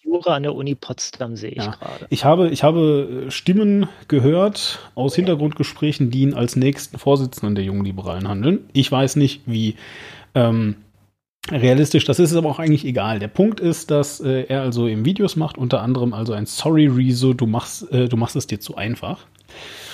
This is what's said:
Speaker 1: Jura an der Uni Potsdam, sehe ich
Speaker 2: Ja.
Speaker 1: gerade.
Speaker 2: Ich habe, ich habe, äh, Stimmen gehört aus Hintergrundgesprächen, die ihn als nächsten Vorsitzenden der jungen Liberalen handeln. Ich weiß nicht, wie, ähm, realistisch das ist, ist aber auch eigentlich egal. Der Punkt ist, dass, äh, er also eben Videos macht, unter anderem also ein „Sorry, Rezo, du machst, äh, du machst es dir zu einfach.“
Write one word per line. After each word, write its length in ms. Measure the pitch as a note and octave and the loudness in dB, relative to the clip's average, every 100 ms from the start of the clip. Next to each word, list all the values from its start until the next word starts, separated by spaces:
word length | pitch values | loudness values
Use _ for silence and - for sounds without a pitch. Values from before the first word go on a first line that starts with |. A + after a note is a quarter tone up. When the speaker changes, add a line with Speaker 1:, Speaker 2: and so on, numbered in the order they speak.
Speaker 1:
Jura 340 | - F3 F3 C#3+ | -4 -2 0 -2
an 80 | |
der 120 | C#3+ C3+ | -2 -4
Uni 200 | C#3 C3+ | -4 -6
Potsdam, 600 | - B2 - - A#2+ A2+ | -8 -10 -10 -10 -10 -8
sehe 140 | G#2+ | -10
ich 80 | - | -8
Speaker 2:
Ja. 140 | G#2+ | -8
Speaker 1:
gerade. 340 | - - - - | -8 -12 -14 -6
Speaker 2:
Ich 140 | - | 0
habe, 260 | C#3 E3+ E3+ | 4 4 4
ich 140 | C#3 | 4
habe, 600 | D3+ E3 D#3 C#3+ C#3 B2+ C3 | 2 4 4 2 0 -6 -8
äh, 40 | |
Stimmen 560 | - - G3 G#3 G3+ F#3+ - - | -2 2 4 4 2 0 -6 0
gehört 720 | C#3 C3+ E3+ G#3 - - - - - | 2 4 4 2 0 -6 -8 -10 -4
aus 180 | E3+ | -2
Hintergrundgesprächen, 960 | - F#3 D3+ D3 - C#3+ - D3+ - B2 | 0 0 0 0 -2 -4 -2 -2 0 0
die 120 | C3 | 2
ihn 120 | C#3 | 2
als 220 | B2 A#2+ C3 | 2 0 2
nächsten 420 | C3 C#3 - - | 2 0 -8 -4
Vorsitzenden 560 | C#3 C#3 B2+ - G#2 | 0 2 0 -4 -2
der 120 | G2+ G2 | -2 -2
jungen 180 | G2+ | -2
Liberalen 460 | G2 F#2+ F#2+ F2+ G2 | -4 -4 -8 -6 -4
handeln. 300 | G2 C3 G3 - | -2 0 -2 -2
Ich 180 | C#3 - | -2 0
weiß 280 | C3+ C3+ D3 | 0 0 0
nicht, 240 | C#3 - - | 0 -2 -6
wie, 300 | A2+ A2 - - - - - - B2+ | -4 -4 -6 -14 -20 -20 -20 -4 0
ähm, 400 | A#2 A2+ G#2+ G#2 - _ _ _ _ _ - | 2 2 -2 -4 -14 _ _ _ _ _ -8
realistisch 540 | D3 B2 C3 D3+ - - | 0 4 4 4 2 2
das 140 | C3 | 2
ist, 120 | E3 | 4
ist 60 | E3+ | 2
aber 120 | D#3 | 0
auch 100 | C#3+ | 0
eigentlich 260 | D#3+ D3 C#3 | 2 2 0
egal. 340 | B2 G#2+ G#2+ | -2 -2 -2
Der 80 | G#2+ | -2
Punkt 320 | - G#3 G#3+ | 2 2 2
ist, 320 | E3+ D#3+ - | -2 -2 0
dass, 300 | D3 C#3+ - | 0 0 -4
äh, 240 | C#3+ C3 B2+ | -2 -2 -2
er 140 | C3+ | -2
also 260 | B2+ A#2+ A#2 | -2 0 0
eben 160 | G#2+ | 0
Videos 320 | B2+ G3 G3 D#3+ | 0 2 0 0
macht, 220 | D#3 - | -4 -4
unter 240 | B2 - | -2 0
anderem 320 | A#2 B2+ B2 | 0 0 0
also 180 | G#2+ A2+ | -2 -4
ein 140 | G#2 G#2+ | -4 -6
„Sorry, 420 | - D3+ D#3+ D3 | -4 2 4 6
Rezo, 460 | B2 B2+ B2 C3 | 4 2 4 2
du 120 | B2 A#2 | 2 0
machst, 460 | A#2 - - - | 0 -4 -10 -4
äh, 160 | B2+ B2 | 0 2
du 80 | A#2 | 0
machst 220 | A#2 C#3 | -2 -4
es 100 | - | -6
dir 140 | G#2+ | -8
zu 160 | - - | -8 -8
einfach.“ 480 | G#2 A#2 G#2+ F#3 - _ _ - - - - | -6 -6 -8 -10 -14 _ _ -20 -20 -18 -18